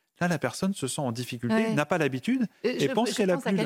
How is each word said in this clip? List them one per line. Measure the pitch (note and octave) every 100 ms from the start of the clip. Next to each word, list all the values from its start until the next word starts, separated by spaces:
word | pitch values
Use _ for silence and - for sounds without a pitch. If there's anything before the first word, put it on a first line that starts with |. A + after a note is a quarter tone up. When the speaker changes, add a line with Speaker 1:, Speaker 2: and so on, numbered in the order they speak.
| _ -
Speaker 1:
là, | F3
la | F3
personne | B2 - F#3+
se | G3 C3
sent | -
en | C3+
difficulté, | A#2 A#2+ A#2+ A#2+ A3
Speaker 2:
Ouais. | A3
Speaker 1:
n'a | C#3+ D3+
pas | F3+
l'habitude, | C#3+ B2+ - C4 A3+ _
Speaker 2:
Euh, | A3
Speaker 1:
et | B3
Speaker 2:
je, | C#3+
Speaker 1:
pense | B3+ A#3+
Speaker 2:
je | -
Speaker 1:
qu'elle | G3
a |
Speaker 2:
pense | F3 A3+
à |
Speaker 1:
plus |
de | G3